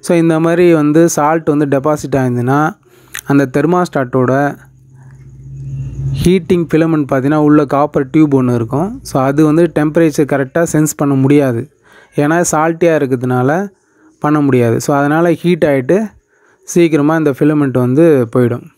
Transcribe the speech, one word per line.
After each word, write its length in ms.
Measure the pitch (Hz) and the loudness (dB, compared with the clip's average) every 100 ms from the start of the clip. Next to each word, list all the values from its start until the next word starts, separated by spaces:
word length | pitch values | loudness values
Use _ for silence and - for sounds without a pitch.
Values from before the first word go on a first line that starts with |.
So, 100 | - 175 | 0 0
இந்த 240 | 165 160 | 2 2
மாதிரி 260 | 165 170 180 | 0 2 2
வந்து 360 | 165 147 151 170 | 2 2 2 2
சால்ட் 400 | 165 151 165 160 | 2 0 0 -2
வந்து 120 | 147 151 | -2 0
deposit 520 | 139 143 151 143 139 | 0 -2 -4 -2 -2
ஆயிருந்துன்னா 400 | 131 123 120 143 156 - _ _ _ - - | -2 -2 0 0 0 -4 _ _ _ -20 -2
அந்த 180 | 143 139 | 0 0
தெர்மாஸ்டாட்டோட 880 | 143 147 180 180 151 127 131 127 135 143 - - _ _ - - - - - - - - - - - - - | -2 0 0 -2 -4 -2 -2 0 0 -2 -6 -18 _ _ -20 -20 -20 -20 -20 -18 -14 -12 -10 -10 -8 -6 -2
heating 420 | - 185 170 180 165 | 0 0 0 -2 0
filament 380 | 156 165 156 139 | 0 0 0 -2
பார்த்தீங்கன்னா 320 | 135 131 151 151 | -2 0 2 4
உள்ள 180 | 151 143 | 4 2
copper 440 | 139 147 - 131 | 0 0 -2 -2
tube 240 | 156 156 135 | 0 2 2
ஒண்ணு 200 | 127 120 | 0 -2
இருக்கும். 440 | 113 135 185 254 | -2 -4 -4 -8
So, 120 | - 143 | -6 -2
அது 240 | 131 139 156 | 0 2 2
வந்து 200 | 151 170 160 | 2 0 0
temperature 520 | 151 156 165 151 135 | -2 2 0 0 -2
கரெக்டாக 320 | 143 135 165 170 | -2 -2 -4 -2
சென்ஸ் 260 | 151 151 - | 0 -2 -2
பண்ண 120 | 143 | -2
முடியாது. 500 | 139 135 143 139 117 139 _ _ - _ - | 0 4 4 2 -2 -8 _ _ -20 _ -4
ஏன்னா 240 | 147 165 175 | 0 0 0
சால்ட்டியா 440 | 156 160 165 170 156 | 0 -2 0 0 2
இருக்கிறதுனால 540 | 139 127 127 127 127 160 202 _ _ _ _ _ | 0 -2 -2 0 0 -2 -4 _ _ _ _ _
பண்ண 180 | 151 151 | -2 0
முடியாது. 360 | 143 127 120 117 | 2 2 2 0
So, 140 | 123 143 | 0 0
அதனால 380 | 143 156 175 | 0 0 0
heat 320 | 160 170 175 156 | 0 -2 0 0
ஆயிட்டு 340 | 139 127 180 214 - _ _ _ _ - | 0 0 -2 -2 -12 _ _ _ _ -4
சீக்கிரமா 480 | 180 170 151 143 160 | 0 2 2 0 0
இந்த 140 | 151 | -2
filament 460 | 127 147 151 139 127 123 | 0 0 0 0 0 0
வந்து 420 | 131 170 143 117 | 2 4 4 0
போயிடும். 360 | 127 120 120 - | 0 0 -2 -12